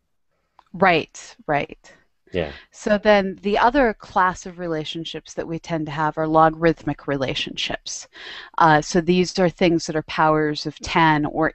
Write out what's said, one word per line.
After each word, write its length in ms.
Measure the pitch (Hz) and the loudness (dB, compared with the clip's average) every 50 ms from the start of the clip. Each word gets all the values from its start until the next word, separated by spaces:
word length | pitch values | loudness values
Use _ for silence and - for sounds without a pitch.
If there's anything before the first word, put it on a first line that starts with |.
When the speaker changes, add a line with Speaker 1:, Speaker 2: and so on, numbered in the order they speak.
| _ _ _ _ _ _ _ _ _ _ _ _ _ _ | _ _ _ _ _ _ _ _ _ _ _ _ _ _
Speaker 1:
Right, 640 | - 175 196 185 170 151 - - _ - - - - - - | -4 0 2 2 2 2 -2 -4 _ -20 -20 -20 -20 -14 -6
right. 320 | - 147 143 - - - - _ - - _ _ _ _ _ _ _ | -4 -4 -4 -4 -6 -10 -20 _ -20 -20 _ _ _ _ _ _ _
Speaker 2:
Yeah. 180 | - 90 80 73 71 - - _ | -6 -6 -6 -6 -8 -14 -20 _
Speaker 1:
So 260 | _ - - 220 208 202 | _ -10 -2 -2 -2 2
then 400 | 208 214 208 202 190 190 180 - | 4 4 4 4 2 0 -6 -6
the 140 | - 202 202 - | -4 -2 0 2
other 360 | - 240 240 294 262 226 202 | 2 2 4 2 2 2 0
class 520 | - - - - 208 180 185 175 - - | -4 -12 -4 0 0 0 0 0 -4 -12
of 120 | 190 170 175 | -16 -12 -10
relationships 760 | 180 170 160 156 151 - - 165 160 - - 156 - - - | -8 -6 -6 -6 -6 -8 -10 -10 -10 -10 -12 -14 -16 -12 -12
that 120 | 180 - | -10 -8
we 120 | 160 165 165 | -8 -10 -10
tend 280 | - - 170 156 156 | -8 -6 -6 -6 -6
to 60 | 151 | -6
have 260 | 139 160 156 151 - 160 | -4 -4 -4 -4 -2 -4
are 80 | 160 | -4
logarithmic 800 | 156 156 160 160 160 156 160 165 165 151 - - 151 143 - - | 2 4 6 6 4 4 2 2 2 2 0 -4 -6 -8 -6 -4
relationships. 1000 | 156 139 139 131 - 147 - - - - - - - - - _ - - - - - _ - - - - - - - - - | -4 -2 -2 -2 -4 -4 -6 -8 -8 -8 -8 -8 -8 -8 -10 _ -14 -14 -14 -14 -18 _ -20 -18 -18 -18 -18 -20 -12 0 2
Uh, 220 | 170 160 151 151 | 4 6 6 4
so 200 | 151 - - 180 | 2 2 0 0
these 380 | 160 165 180 180 180 - - 196 | 2 2 2 2 2 0 0 0
are 100 | 185 170 | 0 0
things 380 | - - 196 170 170 160 - | 2 2 2 2 2 0 -2
that 100 | - 156 | -4 -6
are 60 | 156 | -6
powers 640 | - - - - 160 156 156 156 156 151 151 - - | -6 -6 -2 0 2 2 4 2 0 -2 -2 -4 -8
of 120 | 156 - - | -10 -10 -10
ten 440 | - - - 175 165 160 156 147 151 | -12 -2 2 4 4 4 4 2 0
or 240 | - - 151 160 - | -2 -2 -2 -2 -2